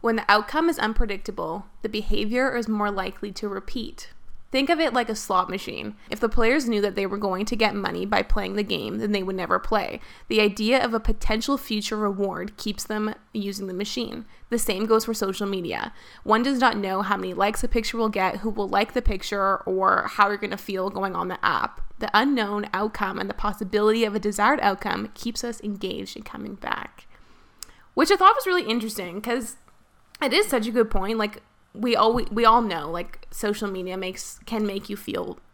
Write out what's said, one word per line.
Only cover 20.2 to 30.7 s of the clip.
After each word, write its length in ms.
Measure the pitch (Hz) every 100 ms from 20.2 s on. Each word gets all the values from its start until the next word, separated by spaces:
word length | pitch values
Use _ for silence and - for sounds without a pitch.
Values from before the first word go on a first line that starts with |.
| 202
you're 80 | 208
gonna 220 | 202 196
feel 320 | - 190 190
going 260 | 196 196 175
on 140 | 180
the 100 | 180 -
app. 340 | 151 - - - -
The 120 | 214
unknown 540 | 208 277 269 208 208 208
outcome 460 | 185 214 - 196 190
and 100 | 196
the 40 | - 208
possibility 580 | - 196 208 208 226
of 120 | 220 208
a 40 |
desired 400 | 208 202 208 294
outcome 520 | 202 196 214 185 214
keeps 320 | - 233 220 240
us 160 | 226
engaged 560 | 208 202 190 185 196 -
and 80 | 220
coming 300 | - 214 202
back." 520 | - - - - - - - - - _ - - -
Which 180 | - 311
I 60 | 392
thought 180 | 370 466
was 120 | 381
really 160 | 359
interesting, 580 | - 240 214 208 180 180
'cause 340 | 220 240 226 - - _ _ _ _ -
it 120 | 285
is 140 | 302 415
such 180 | 254
a 40 | 220